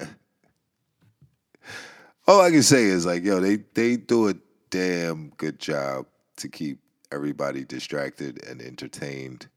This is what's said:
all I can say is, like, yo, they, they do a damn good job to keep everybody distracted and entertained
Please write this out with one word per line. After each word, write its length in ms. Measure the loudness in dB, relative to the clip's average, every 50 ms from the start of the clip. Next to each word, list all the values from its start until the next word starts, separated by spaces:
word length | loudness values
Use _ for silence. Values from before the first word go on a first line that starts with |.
| -10 -10 -16 _ _ _ _ _ _ _ _ _ _ _ _ _ _ _ _ _ _ _ _ _ _ _ _ _ _ _ _ _ -20 -18 -18 -18 -18 -20 -20 -20 -20 -20 _ _ 6 8
all 140 | 8 8
I 100 | 8 8
can 120 | 6 6 6
say 200 | 8 6 6 6
is, 220 | 4 2 2 0
like, 180 | 0 -2 -2 0
yo, 160 | 0 0 2
they, 180 | 2 2 0 0 -2 _ -4
they 220 | -2 0 0 0
do 320 | -2 -2 0 2 2 2 2
a 60 | 0 -2 _ _ _ _ _ -8
damn 600 | -6 -4 -2 -2 -2 -2 -2 -4 -6 -8 -10 -16 -12 -8
good 220 | -8 -8 -8 -8
job 460 | -8 -6 -4 -4 -4 -4 -6 -8 -10 _ _ _ _ _ _ -16
to 120 | -16 -14
keep 300 | -12 -10 -10 -10 -10 -12 _ _ _ _ _ -12 -10
everybody 500 | -8 -6 -6 -6 -4 -6 -6 -6 -8 -10
distracted 800 | -10 -12 -12 -10 -8 -8 -6 -6 -8 -10 -10 -12 -12 -12 -12 -16
and 160 | -16 -16 -16
entertained 840 | -16 -18 -16 -16 -16 -16 -14 -12 -12 -12 -10 -12 -12 -14 -16 -18 -20 -20 _